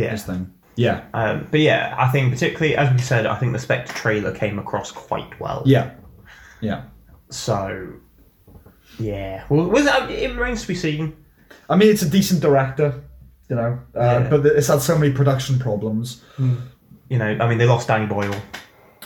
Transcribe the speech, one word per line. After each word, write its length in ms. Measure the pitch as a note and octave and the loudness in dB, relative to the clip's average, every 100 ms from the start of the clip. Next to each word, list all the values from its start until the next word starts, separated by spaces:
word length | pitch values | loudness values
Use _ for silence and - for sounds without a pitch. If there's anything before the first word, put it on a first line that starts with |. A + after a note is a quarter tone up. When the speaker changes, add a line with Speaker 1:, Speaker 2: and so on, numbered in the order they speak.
Speaker 1:
Yeah. 100 | G#2 | -4
Speaker 2:
This 120 | G#2+ | -4
thing. 240 | - F#2 F#2 - _ - | -8 -8 -8 -14 _ -2
Yeah. 260 | A#2 - - | 0 0 -4
Speaker 1:
Um, 340 | A2+ A2 G#2+ - | -4 -2 -2 -2
but 80 | D3+ | 2
yeah, 340 | D3+ - - - | 2 2 0 0
I 80 | B2 | 0
think 220 | C#3 B2+ | 2 0
particularly, 440 | B2 E3 - D#3 - | 0 -2 0 0 2
as 160 | C#3+ | 2
we 60 | B2+ | 2
said, 260 | - B2 G#2+ | 2 0 0
I 80 | G#2+ | -2
think 180 | B2 | -2
the 60 | A2 | -4
Spectre 340 | - - - | -4 -4 -4
trailer 380 | - A#2 G#2+ F#2 | -6 -2 -2 -2
came 260 | - G#2 G2+ | -4 -4 -4
across 340 | F#2+ G2+ - | -6 -8 -8
quite 480 | - - G#2+ - - | -14 -8 -8 -8 -12
well. 220 | - C3+ B2+ | -8 -2 2
Speaker 2:
Yeah. 260 | C3 C3 - - - - - - - | 4 2 -8 -20 -20 -20 -20 -20 -10
Yeah. 200 | G#3+ - - - - - _ | -6 -6 -10 -20 -20 -20 _
Speaker 1:
So, 600 | - - G#2 G2 F#2+ F2+ - - _ _ _ - - - _ _ - | -10 -4 -4 -4 -8 -12 -16 -20 _ _ _ -20 -20 -20 _ _ -8
yeah. 440 | G#2+ G2+ F#2+ F#2+ - | -8 -6 -8 -10 -2
Well, 180 | C#3+ F3+ | 0 2
was 180 | A#3 C#4+ | 2 4
that, 240 | C4 - | 2 -2
it 260 | - B3+ B3 | -4 -6 -4
remains 260 | B3 A3+ | -4 -4
to 40 | - | -6
be 80 | F3+ | -4
seen. 400 | D#3 D3+ D#3 - _ _ _ - - | -4 -4 -6 -8 _ _ _ -20 0
Speaker 2:
I 60 | E3 | 6
mean, 140 | G#3+ | 6
it's 120 | G#3 | 6
a 80 | E3+ | 2
decent 320 | G3 G3 F3 | 2 2 2
director, 600 | D#3 C#3 C3 - D3 B2+ - - - _ - | 4 4 2 0 -2 -2 -12 -20 -20 _ -6
you 60 | A#2+ | -2
know, 240 | A#2 B2 - - | -2 -4 -8 0
uh, 40 | |
Speaker 1:
Yeah. 280 | A#2+ A#2+ B2 | 2 2 2
Speaker 2:
but 160 | D3 C#3+ | 4 4
it's 220 | D3+ C#3 | 4 4
had 140 | D3+ | 2
so 160 | - D#3 | 2 2
many 140 | D3 | 2
production 440 | C3+ C3+ C3 - B2+ | 4 2 2 0 0
problems. 600 | A#2+ G#2 G#2+ G#2+ A#2+ - - - | 0 -2 -2 -4 -6 -10 -14 -2
Speaker 3:
Mm. 180 | C3 A#2+ - - _ - - | 0 0 -6 -18 _ -20 -4
Speaker 1:
You 80 | B2+ | -2
know, 200 | G#2+ G#2+ | 0 0
I 80 | A#2 | 0
mean, 100 | A2+ | 4
they 80 | A#2+ | 4
lost 220 | A#2+ - | 4 2
Danny 180 | A2 G#2+ | 0 0
Boyle. 300 | G2+ G2+ G2+ - - - _ _ _ | -2 -2 -6 -10 -18 -20 _ _ _